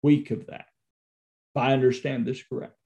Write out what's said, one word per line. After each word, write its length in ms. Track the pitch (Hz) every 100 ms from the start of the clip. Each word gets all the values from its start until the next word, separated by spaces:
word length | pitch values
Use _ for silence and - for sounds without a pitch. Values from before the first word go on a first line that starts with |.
week 300 | 143 147 -
of 160 | - -
that, 180 | - - _ _ _ _ _ _ _ _
if 60 | 139
I 100 | 127
understand 540 | 135 127 123 143 131
this 180 | 117 -
correct. 320 | - - - _